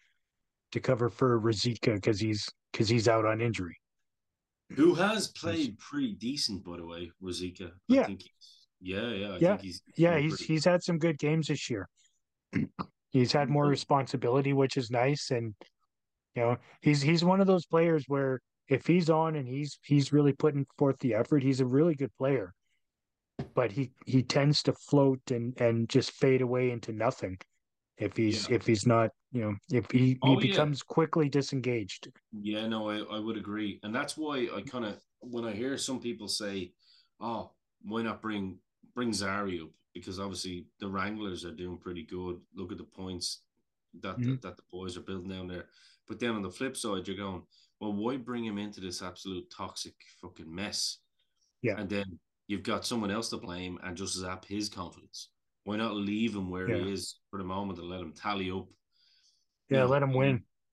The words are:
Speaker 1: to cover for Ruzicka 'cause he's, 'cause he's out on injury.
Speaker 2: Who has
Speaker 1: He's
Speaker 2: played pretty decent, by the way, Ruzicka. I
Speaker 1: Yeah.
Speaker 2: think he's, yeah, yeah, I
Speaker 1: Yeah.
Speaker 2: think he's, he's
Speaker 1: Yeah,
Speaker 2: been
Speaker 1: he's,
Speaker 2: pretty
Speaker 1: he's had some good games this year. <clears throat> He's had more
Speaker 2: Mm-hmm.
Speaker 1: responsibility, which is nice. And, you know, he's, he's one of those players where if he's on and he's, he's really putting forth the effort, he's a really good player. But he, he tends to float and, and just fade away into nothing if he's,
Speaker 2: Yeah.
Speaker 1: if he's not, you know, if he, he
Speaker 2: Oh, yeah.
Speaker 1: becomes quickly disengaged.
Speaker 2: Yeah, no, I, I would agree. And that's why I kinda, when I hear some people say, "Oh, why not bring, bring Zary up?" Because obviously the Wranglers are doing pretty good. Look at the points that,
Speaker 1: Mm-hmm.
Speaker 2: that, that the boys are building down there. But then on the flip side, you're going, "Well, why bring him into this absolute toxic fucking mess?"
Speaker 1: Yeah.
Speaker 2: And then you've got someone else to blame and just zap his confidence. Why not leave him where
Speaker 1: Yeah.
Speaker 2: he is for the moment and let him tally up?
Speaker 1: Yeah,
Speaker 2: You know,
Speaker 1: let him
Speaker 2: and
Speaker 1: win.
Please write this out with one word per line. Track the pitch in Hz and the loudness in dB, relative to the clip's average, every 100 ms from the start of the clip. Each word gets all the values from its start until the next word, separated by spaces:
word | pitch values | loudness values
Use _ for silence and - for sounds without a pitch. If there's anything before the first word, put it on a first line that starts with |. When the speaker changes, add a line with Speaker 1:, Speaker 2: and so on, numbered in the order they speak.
| _ _ _ _ _ _ _ | _ _ _ _ _ _ _
Speaker 1:
to | 117 | -6
cover | - 123 117 | 0 2 0
for | - 131 117 | 2 4 4
Ruzicka | 113 107 120 113 - 104 | 2 2 0 0 0 2
'cause | 120 101 | 2 0
he's, | 110 104 - - _ | 0 -2 -4 -12 _
'cause | - 104 | -2 2
he's | 117 110 | 4 6
out | 113 107 | 4 4
on | 110 | 2
injury. | 117 101 87 - _ _ _ _ _ _ _ _ - 131 | 0 -2 -6 -10 _ _ _ _ _ _ _ _ -8 4
Speaker 2:
Who | 165 156 | 6 6
has | 196 220 - | 2 0 -4
Speaker 1:
He's | - | -6
Speaker 2:
played | 165 165 135 101 | -4 -2 -2 -4
pretty | - 143 127 | -8 -4 -4
decent, | 92 113 143 - 92 | -4 -6 -4 -4 -4
by | 90 87 | -8 -12
the | 82 | -10
way, | 85 85 - | -10 -12 -10
Ruzicka. | 92 87 90 90 87 | -8 -6 -6 -8 -14
I | - - | -10 2
Speaker 1:
Yeah. | 262 202 | 2 2
Speaker 2:
think | 196 | -4
he's, | - _ - - _ _ | -14 _ -20 -20 _ _
yeah, | 92 95 120 | -6 -4 -4
yeah, | 101 101 | -4 -4
I | 90 | 2
Speaker 1:
Yeah. | 170 | 2
Speaker 2:
think | 202 | 2
he's, | 95 87 _ | -4 -14 _
he's | - | 2
Speaker 1:
Yeah, | 170 160 | 4 4
Speaker 2:
been | |
Speaker 1:
he's, | 156 190 | 0 -2
Speaker 2:
pretty | - | -2
Speaker 1:
he's | 156 180 | 2 4
had | 175 | 4
some | - 170 | 2 0
good | 165 147 | 0 0
games | 147 160 151 | 0 0 0
this | 143 - | -2 -2
year. | 110 90 _ _ _ _ _ _ | -6 -6 _ _ _ _ _ _
<clears throat> | - - - - _ _ | -2 -2 -6 -12 _ _
He's | 131 120 | 2 4
had | 151 139 | 4 2
more | 143 | 2
Speaker 2:
Mm-hmm. | 147 | 4
Speaker 1:
responsibility, | 135 - 143 131 127 120 131 139 | 2 2 2 2 -2 2 2 2
which | 139 135 135 | 4 2 2
is | 113 | -2
nice. | 120 131 147 - | 2 2 0 -2
And, | 123 113 104 - _ _ _ _ _ _ 123 | -2 -4 -10 -20 _ _ _ _ _ _ 0
you | |
know, | 117 123 - - | 0 0 -4 0
he's, | 151 147 | 2 4
he's | 139 165 | 4 4
one | 175 190 | 4 6
of | 190 | 6
those | 185 - | 4 4
players | 165 170 160 135 | 4 4 2 0
where | 139 135 131 _ _ - | 0 0 -2 _ _ -2
if | 135 - | 0 4
he's | 175 160 | 4 6
on | 160 160 156 | 4 2 -2
and | 123 | -4
he's, | 135 147 - | -6 -6 -8
he's | - 147 135 | 2 4 6
really | 143 143 | 6 6
putting | 139 156 139 135 - | 4 2 2 -2 2
forth | 143 131 | 2 2
the | 127 107 | 2 2
effort, | 117 151 | 4 4
he's | 131 131 | 4 2
a | 127 | 4
really | 135 170 143 | 4 4 2
good | 135 - | -2 -2
player. | 135 135 90 - _ _ _ _ _ _ _ - - - | 0 0 -2 -12 _ _ _ _ _ _ _ -12 -6 -2
But | 117 | -2
he, | 101 127 _ - | -2 -6 _ 0
he | 131 | 2
tends | 123 147 143 147 | 4 4 4 4
to | - | 2
float | - - 143 139 131 - | 0 4 6 6 4 -2
and, | 120 117 127 | -2 -2 2
and | 117 113 113 | 4 4 4
just | 131 - | 2 2
fade | - 135 131 | 2 4 4
away | 127 127 127 | 2 2 0
into | 120 113 | -2 -6
nothing | 107 113 - 98 92 - _ _ _ _ - | 0 0 0 -6 -8 -14 _ _ _ _ -4
if | 104 - | -4 2
he's, | 110 107 - | 2 2 0
Speaker 2:
Yeah. | 117 | 0
Speaker 1:
if | - | 4
he's | 110 120 | 4 6
not, | 113 110 - _ | 6 4 -2 _
you | 123 | -4
know, | 107 104 - | -2 -4 -2
if | 123 - | -2 2
he, | 127 | 4
he | 127 127 | 4 6
Speaker 2:
Oh, | 135 135 | 6 6
yeah. | 202 | 4
Speaker 1:
becomes | 180 151 135 | 4 2 0
quickly | - - 156 165 143 | -2 0 2 2 2
disengaged. | 139 135 135 123 120 95 - - - _ | 2 0 -2 -2 -2 -4 -10 -14 -20 _
Speaker 2:
Yeah, | 107 104 107 113 | -8 -4 -2 -2
no, | 110 107 | -2 -2
I, | 107 - 107 | -4 -4 -6
I | |
would | 107 107 | -4 -6
agree. | 98 107 107 90 | -6 -6 -6 -6
And | 107 120 | -6 -6
that's | 143 - | -6 -6
why | 151 139 120 | -4 -2 -4
I | 101 | -4
kinda, | 101 127 110 101 _ _ | -8 -6 -6 -8 _ _
when | 123 120 113 | -10 -6 -6
I | |
hear | 104 131 135 | -4 -4 -4
some | - 123 | -6 -6
people | 120 107 101 | -6 -8 -6
say, | - 104 98 92 _ _ _ _ - | -4 -4 -6 -8 _ _ _ _ -12
"Oh, | 113 113 87 _ _ _ | -8 -8 -8 _ _ _
why | 98 110 | -8 -4
not | 113 98 | -4 -6
bring, | 110 104 95 90 _ _ _ | -6 -4 -6 -10 _ _ _
bring | 123 120 | -6 -2
Zary | 98 98 101 101 87 | -2 -2 -2 -4 -6
up?" | 80 _ _ | -10 _ _
Because | 87 90 92 | -16 -12 -8
obviously | 101 92 95 87 78 - | -8 -8 -8 -10 -12 -12
the | 101 | -8
Wranglers | 95 98 107 101 87 | -6 -6 -6 -8 -8
are | 85 | -10
doing | 80 90 87 | -10 -10 -10
pretty | 92 87 | -10 -12
good. | 80 90 90 87 _ | -10 -10 -8 -10 _
Look | - 95 | -14 -12
at | 90 | -12
the | |
points | - - 92 90 - - _ _ _ _ _ - | -14 -12 -10 -8 -8 -10 _ _ _ _ _ -14
that, | 98 101 | -10 -4
Speaker 1:
Mm-hmm. | 123 | -2
Speaker 2:
that, | 131 | -4
that | 95 87 | -8 -16
the | _ | _
boys | 90 92 87 | -12 -10 -10
are | |
building | 76 95 92 | -10 -10 -8
down | 92 90 | -10 -10
there. | 90 - _ _ _ - | -12 -14 _ _ _ -16
But | 107 | -6
then | 120 110 | -4 -4
on | |
the | 95 | -6
flip | - 131 131 | -6 -8 -6
side, | 113 95 90 | -4 -4 -6
you're | 95 | -8
going, | 101 90 - _ _ - | -8 -8 -12 _ _ -10
"Well, | 107 | -6
why | 101 113 135 | -4 -4 -4
bring | 120 120 113 | -6 -6 -6
him | 101 | -6
into | 104 104 | -8 -10
this | 92 90 | -10 -8
absolute | 95 90 98 90 87 - | -10 -12 -10 -10 -10 -12
toxic | 95 - 85 _ - - | -10 -10 -14 _ -20 -20
fucking | 87 - 80 | -20 -16 -14
mess?" | 85 101 - - - _ _ _ _ _ - | -8 -8 -4 -6 -8 _ _ _ _ _ -6
Speaker 1:
Yeah. | 117 104 | -4 -4
Speaker 2:
And | 98 | -4
then | 101 98 82 _ _ - | -4 -4 -10 _ _ -8
you've | 98 | -6
got | 101 101 - | -2 -4 -2
someone | 120 101 | -2 -2
else | 107 113 | -2 -4
to | 107 | -8
blame | - 87 90 90 | -10 -8 -8 -8
and | 92 87 | -10 -8
just | 95 92 | -8 -6
zap | 92 92 - | -8 -10 -8
his | 101 104 | -6 -6
confidence. | 98 85 - - - - _ _ _ | -8 -12 -12 -20 -20 -20 _ _ _
Why | 98 107 | -6 -4
not | 113 104 | -2 -2
leave | 101 107 117 101 | -2 0 -2 -2
him | 92 | -6
where | 90 92 | -4 -2
Speaker 1:
Yeah. | 90 95 | -2 -2
Speaker 2:
he | |
is | 95 90 - _ | -6 -8 -14 _
for | 98 | -10
the | |
moment | 92 95 101 87 | -6 -6 -6 -8
and | 87 | -10
let | 92 | -10
him | 82 | -10
tally | 73 104 101 92 | -10 -6 -4 -4
up? | 92 90 _ _ _ _ _ _ _ _ _ - | -6 -8 _ _ _ _ _ _ _ _ _ 0
Speaker 1:
Yeah, | 135 | 2
Speaker 2:
You | |
know, | 127 | 4
Speaker 1:
let | 139 | 2
him | 139 | 2
Speaker 2:
and | 131 | 2
Speaker 1:
win. | 139 131 - _ _ | 4 2 -4 _ _